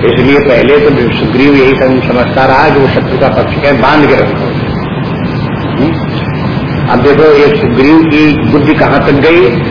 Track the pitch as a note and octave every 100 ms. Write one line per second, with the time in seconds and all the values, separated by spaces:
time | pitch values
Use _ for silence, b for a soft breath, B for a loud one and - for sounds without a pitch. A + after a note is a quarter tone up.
0 | A2+ B2 B2+ C#3+ - - B2+ C#3+ D3 C3
1 | A#2+ - - B2+ C#3 C#3 C3 C3+ C3 C3
2 | A#2+ A#2+ A#2+ C3 C3+ C3 D3+ C#3+ C3+ -
3 | - B2+ C3+ B2+ A#2 - C#3+ C3 C3 D3+
4 | C#3 C3 - - - - - - - -
5 | - - - - - - - - - E3
6 | - - - - - - - - - B2
7 | C#3+ D3 D#3 C#3+ C#3+ - B2 A#2+ C#3 D#3+
8 | D#3+ D3 D3+ C#3 A#2 D3 C#3 D3+ C#3 C#3
9 | D#3 C#3 D#3+ E3+ - - -